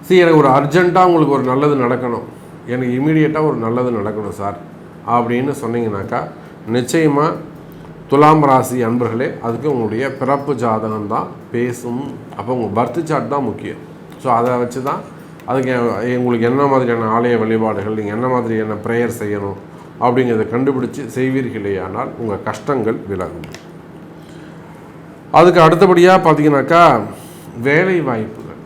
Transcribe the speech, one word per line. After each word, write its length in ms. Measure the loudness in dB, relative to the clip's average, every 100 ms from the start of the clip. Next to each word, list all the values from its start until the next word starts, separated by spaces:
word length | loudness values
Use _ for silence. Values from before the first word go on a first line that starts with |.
| 4
"சரி, 140 | 4
எனக்கு 180 | 6 6
ஒரு 80 | 6 4
அர்ஜென்ட்டா 460 | 4 2 4 4 4
உங்களுக்கு 280 | 4 4 2
ஒரு 80 | 2
நல்லது 240 | 2 2 2
நடக்கணும், 440 | 0 0 -2 -6 -8 -18 -20 -20 -8
எனக்கு 200 | -4 -2 -2
இமீடியட்டா 420 | 0 2 2 2 0
ஒரு 80 | 0 -2
நல்லது 260 | 0 0 -2
நடக்கணும் 400 | -4 -6 -8 -6
சார்" 160 | -8 -8 -14 -20 -20 -16 -2 0
அப்படின்னு 380 | 0 0 -2 -4
சொன்னீங்கன்னாக்கா, 580 | -4 -2 -2 -4 -4 -6 -6 -12 -20 -18 -4 -4
நிச்சயமா 500 | 0 2 2 2 0 -2 -12 -18 -20 -20 -20 -20 0
துலாம் 360 | 6 6 6 6
ராசி 260 | 4 2 -2 0
அன்பர்களே, 380 | 0 -2 -2 -4 -4 -6
அதுக்கு 220 | -4 -2
உங்களுடைய 320 | -2 -2 -2 -4 -4
பிறப்பு 320 | -2 -2 -2 -2
ஜாதகம் 480 | 0 -2 -2 -6 -4 -6
தான் 120 | -6 -12 -8
பேசும். 500 | -4 -4 -4 -8 -8 -8 -12 -16 -12
அப்போ 140 | -6 -4
உங்க 140 | -2 -2
பர்த் 240 | -2 -4 -2
சார்ட் 220 | -4 -2 -4
தான் 120 | -4
முக்கியம். 320 | -8 -10 -12 -16 -20 -20 -10
So, 60 | -2 0
அதை 180 | 0 -2
வச்சு 180 | -2 -4 -6
தான் 140 | -6 -10 -20 -20 -18 -4
அதுக்கு 200 | -4 -2 0 -2 -2 -4
எ-, 100 | -2
உங்களுக்கு 280 | 0 0 0
என்ன 120 | 2 2
மாதிரியான 380 | 2 0 -2 0 0
ஆலய 180 | 2 0
வழிபாடுகள், 560 | 2 0 0 -2 -4 -4
நீங்க 140 | -4 -4
என்ன 120 | -2
மாதிரியான 440 | -2 -2 -4 -4 -6 -4
ப்ரேயர் 340 | -2 -2 -4
செய்யணும் 400 | -6 -4 -6 -8 -14 -20 -20 -4 0
அப்படிங்கிறத 400 | 0 0 0 -2
கண்டுபிடிச்சு 500 | 0 0 -2 -4 -8 -10 -4
செய்வீர்களேயானால் 960 | -2 -2 -4 -6 -4 -4 -6 -6 -8 -8
உங்க 140 | -6 -6 -6
கஷ்டங்கள் 500 | -8 -4 -2 -2 -4 -6
விலகும். 360 | -8 -8 -10 -14 -16 -20 -20 -20 -20 -20 -20 -20 -20 -20 -20 -20 -20 -20 -20 -20 -20 0 4
அதுக்கு 200 | 6 8 6
அடுத்தபடியா 460 | 6 6 6 6 6 4
பார்த்தீங்கன்னாக்கா, 580 | 4 4 2 4 6 6 4 -2 -10 -18 -18 -18 -6 0
வேலை 300 | 2 2 0 0
வாய்ப்புகள் 500 | -4 -6 -10 -16 -16